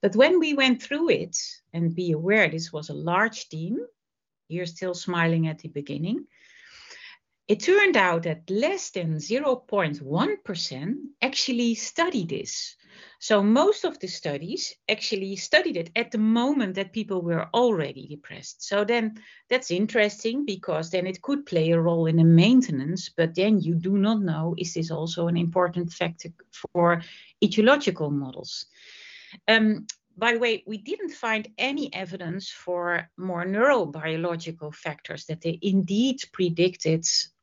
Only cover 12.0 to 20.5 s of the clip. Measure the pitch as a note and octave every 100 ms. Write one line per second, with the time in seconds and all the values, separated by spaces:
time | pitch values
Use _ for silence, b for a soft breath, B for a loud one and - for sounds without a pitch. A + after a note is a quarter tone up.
12 | E4 C#4+ E3+ C#3 - - - - B B
13 | B B - G#3+ G3+ A#3 F#4 G#4+ F#4 C#4+
14 | F#3 - D#3+ C#3+ E3 D4+ - - - G#3
15 | - G3+ G3 G3 - D4+ F#4 F3 E3 A3+
16 | A#3 A3 A3 A#3 B3 D4 G3+ F#3 F#3+ A3+
17 | G#3+ F#3 E3+ E3 - A#3 B3 G3 C#3+ C3+
18 | C#3+ D3 - - - - - G3+ G#3 A#3+
19 | A3 A3 B B B B3 B3+ F3 G#3+ A#3
20 | G#3 G#3 A3+ B3 C#4+